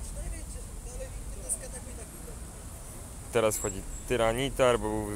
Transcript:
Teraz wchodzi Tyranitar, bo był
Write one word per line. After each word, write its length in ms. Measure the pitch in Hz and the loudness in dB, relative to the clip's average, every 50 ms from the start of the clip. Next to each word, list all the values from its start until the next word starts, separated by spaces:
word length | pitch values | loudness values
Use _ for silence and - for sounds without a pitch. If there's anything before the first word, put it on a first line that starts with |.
| - - - - - - - - - - - - - - - - - 480 494 508 523 - - - - - - - - - - - - - - - - - - - - - - - - - - - - - - - - - - - - - - - - - - - - - | -6 -6 -6 -4 -4 -4 -4 -6 -8 -8 -8 -8 -8 -8 -8 -8 -8 -8 -8 -8 -8 -6 -6 -6 -6 -6 -8 -6 -4 -4 -4 -4 -4 -8 -8 -8 -8 -8 -10 -10 -10 -10 -12 -12 -10 -10 -10 -10 -10 -10 -12 -12 -12 -12 -12 -12 -12 -10 -10 -10 -10 -10 -10 -10 -6 2
Teraz 260 | - 117 110 107 104 | 4 6 6 6 4
wchodzi 240 | - - 104 95 92 - - - - - | 4 0 -2 -2 -4 -6 -6 -6 -6 -2
Tyranitar, 720 | - 127 113 113 113 113 127 139 131 123 - 131 123 120 107 | 2 4 6 6 6 6 4 2 2 6 6 8 8 8 6
bo 100 | 107 107 | 4 2
był 180 | 107 110 107 104 104 | 2 2 0 0 -2